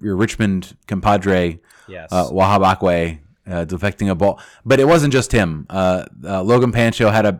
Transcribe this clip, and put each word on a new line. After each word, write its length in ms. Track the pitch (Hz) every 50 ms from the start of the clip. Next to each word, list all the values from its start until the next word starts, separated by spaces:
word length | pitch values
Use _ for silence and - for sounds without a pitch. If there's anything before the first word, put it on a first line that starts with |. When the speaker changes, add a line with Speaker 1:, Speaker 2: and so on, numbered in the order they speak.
Speaker 1:
your 160 | - 104 95
Richmond 580 | 92 113 110 - - 110 98 95 92 90 - - _ _
compadre, 720 | - 104 92 - 104 104 98 92 98 92 90 90 85 82 90 _ _ _ _ _
Speaker 2:
Yes. 220 | - 92 85 80 82
Speaker 1:
uh, 180 | 95 92 87 -
Wahab 320 | - 95 92 98 104 98
Akwe, 580 | 95 92 95 - 98 90 87 85 82 82 80 73 - _ _ _ _
uh, 180 | 95 90 85 85
deflecting 440 | 80 92 85 101 101 - - 104 98
a 60 | 92
ball. 260 | 80 101 98 - - - - - _ -
But 160 | 117 135 135
it 60 | 135
wasn't 260 | 151 170 160 147 143
just 200 | 139 131 120 -
him. 340 | - 113 95 82 80 76 - -
Uh, 380 | 92 95 92 92 92 90 - - - - 67
uh, 180 | 95 98 95
Logan 300 | 92 110 120 123 127 120
Pancho 380 | 110 120 117 113 110 - 117 104
had 160 | 107 110 104
a, 120 | 104 92